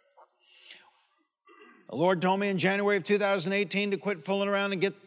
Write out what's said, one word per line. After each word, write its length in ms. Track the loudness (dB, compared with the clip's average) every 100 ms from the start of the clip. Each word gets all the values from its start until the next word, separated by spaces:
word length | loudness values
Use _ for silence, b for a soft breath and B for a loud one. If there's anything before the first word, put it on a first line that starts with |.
| _ -20 -20 _ B B B B B _ _ _ _ _ -20 -20 -20 -20 -10
The 60 | 0
Lord 260 | 2 2
told 180 | 2 0
me 100 | 0
in 100 | 0
January 380 | 0 2 2 0
of 60 | 2
two 120 | 2
thousand 360 | 2 0 0
eighteen 360 | -2 0 0 0
to 80 | -2
quit 260 | -4 -6
fooling 260 | -2 -2 0
around 220 | 0 0
and 80 | 0
get 140 | -2 -4